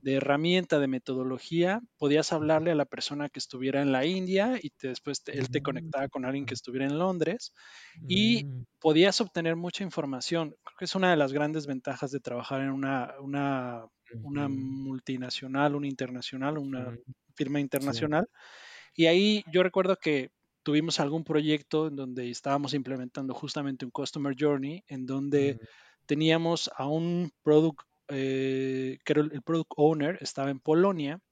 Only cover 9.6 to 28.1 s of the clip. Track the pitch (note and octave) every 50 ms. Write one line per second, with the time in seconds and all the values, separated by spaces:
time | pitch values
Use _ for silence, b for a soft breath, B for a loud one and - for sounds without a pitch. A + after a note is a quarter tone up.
9.6 | F3 F3 - - G3+ F3+ - - D3+ C#3 C3+ B2 - - E3+ E3 D#3+ D3 - _
10.6 | _ - - - F#3+ F3 - F#3+ F#3+ F#3 F3 D3+ C#3+ C3+ C3+ D3 D3 D3+ D#3 D#3+
11.6 | D3 C#3+ C3+ C3 - C#3+ C3 - - C3+ C#3 C#3 _ - B2 B2 A#2+ - C#3 C3+
12.6 | C3+ C#3 C3+ C3+ C3+ C3+ C3+ C3 B2 - - - C#3 C3+ C#3 C#3+ C#3+ C#3 C3+ C3
13.6 | B2 B2 A#2+ A#2 A2+ A2 _ _ _ - A#2+ A2+ A2 C#3 C#3+ C#3+ C#3+ C#3 C#3 C3+
14.6 | C3+ C3+ C3+ C3+ C3+ C3+ C3 C3 _ - C3 B2+ B2+ B2 - - C#3 C3 C3 C#3
15.6 | C#3+ D3 C#3+ C#3+ C#3+ C#3+ C3+ - C#3 B2 B2 B2 A#2+ - - C3 C3+ C#3+ D#3 D3+
16.6 | C#3+ C3+ C3+ B2+ - B2 A#2 A#2+ - - B2+ _ _ _ _ - D3+ C3 C#3+ C#3+
17.6 | C#3+ C3 - C#3 C3+ C#3 B2 A#2 D#3 D3+ D3+ D#3 G3 - B B B B B B
18.6 | B B B B B B B - D#3+ E3 E3+ F#3 G3+ G#3+ G#3+ G#3 - E3 D#3 F3+
19.6 | F#3 F#3 - F#3+ F#3 F#3 F#3+ - - E3 D3+ C#3 C3 C#3+ _ _ _ _ _ _
20.6 | _ - D3 D3+ D#3+ E3 D3+ - D3+ C#3+ D3+ E3 D#3 - D#3+ D3+ D3 D3+ D3+ D3
21.6 | D3 _ - D#3 D#3 D#3 C#3+ C#3 C3+ B2+ B2 B2+ B2 B2 A#2+ - - C#3 C#3 C#3+
22.6 | C#3+ B2+ C#3+ C#3+ B2 B2+ C3+ C3 B2+ B2 _ D3 C3+ C3 B2 - - C#3 - D#3
23.6 | C#3+ C#3 C3 B2+ C3+ B2 _ - C#3 - - D#3 C#3 C#3+ C3+ B2+ D3+ D3 C#3+ C#3
24.6 | C3+ C#3 D#3 F#3 _ _ C#3+ C3 B2+ B2 C3+ C#3 C#3 C#3+ C#3+ C#3+ C#3 C#3+ G#2+ A2
25.6 | A2 B B B B B B B _ - D3 D3 D#3 D#3+ D#3+ E3 E3 E3 E3+ D#3
26.6 | - - - - C3 C#3 D3+ D#3+ E3 E3+ F3 F3 F3+ D#3 _ _ _ D3+ D3+ D3+
27.6 | D#3+ E3 D#3 - - _ _ _ _ -